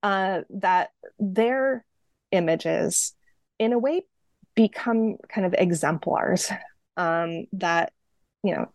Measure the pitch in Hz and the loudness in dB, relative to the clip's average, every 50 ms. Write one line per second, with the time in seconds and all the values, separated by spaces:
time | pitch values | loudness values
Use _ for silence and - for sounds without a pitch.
0 | - 202 196 190 190 190 190 170 - _ - 202 190 190 185 180 - - _ _ | 0 0 0 0 0 0 -2 -4 -6 _ -10 -4 0 2 2 2 2 0 _ _
1 | - - _ _ 208 196 185 208 226 233 247 269 262 269 262 240 - _ _ _ | -20 -20 _ _ -4 -2 0 2 2 2 2 2 0 0 -2 -2 -6 _ _ _
2 | _ _ _ _ _ _ - 190 170 160 160 160 - 165 160 - - - 175 - | _ _ _ _ _ _ 0 0 2 2 0 0 0 -2 -2 0 0 0 0 -2
3 | - - - _ _ _ _ _ _ _ _ _ 220 226 240 240 233 269 311 359 | -2 -4 -8 _ _ _ _ _ _ _ _ _ -2 0 0 0 0 0 -2 -2
4 | 370 _ _ _ _ _ _ _ _ _ _ - 226 202 - - - 240 233 226 | -4 _ _ _ _ _ _ _ _ _ _ 4 4 4 2 -4 -4 0 0 2
5 | 226 220 196 - - - - - 196 180 180 - 190 175 170 160 - 147 165 160 | 2 0 -2 -6 -12 -8 -4 -2 -2 0 2 2 2 2 2 0 0 0 -2 -2
6 | - - - - - - - 180 - - 202 - - - _ _ _ _ _ - | -2 -2 -2 0 0 0 0 0 0 -2 -6 -8 -10 -16 _ _ _ _ _ -4
7 | 180 170 165 165 170 165 170 165 170 - - 190 185 170 170 170 170 - _ _ | -2 -2 0 -2 -2 -4 -4 -8 -10 -10 -8 -4 -2 0 2 2 0 -2 _ _
8 | _ _ _ _ _ _ _ _ - 202 170 - - - _ | _ _ _ _ _ _ _ _ -2 -2 -2 -2 -4 -6 _